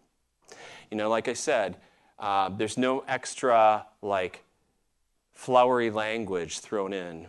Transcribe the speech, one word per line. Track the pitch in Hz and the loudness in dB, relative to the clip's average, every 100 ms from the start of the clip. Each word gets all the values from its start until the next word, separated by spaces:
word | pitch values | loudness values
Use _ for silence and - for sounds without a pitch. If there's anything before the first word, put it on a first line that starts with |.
| _ _ _ _ - - - - - | _ _ _ _ -20 -20 -20 -20 -10
You | 107 | -4
know, | 107 | 0
like | 113 110 | 0 -2
I | |
said, | 117 - 131 95 90 _ _ _ - | -4 0 0 0 -6 _ _ _ -10
uh, | 104 98 95 | -2 0 0
there's | 98 110 - | 0 -4 0
no | 127 131 - | 0 -2 -4
extra, | 127 - - 131 117 110 107 - - | -6 -6 -2 4 6 6 4 -2 -10
like, | 104 98 90 - _ _ _ _ _ _ _ _ _ | -4 -2 -2 -8 _ _ _ _ _ _ _ _ _
flowery | - - 127 123 123 117 | -14 2 4 6 4 0
language | 107 107 113 101 92 82 - | -2 -4 -4 -4 -4 -6 -10
thrown | - 107 98 | -6 -4 -4
in | 98 87 82 | -6 -8 -12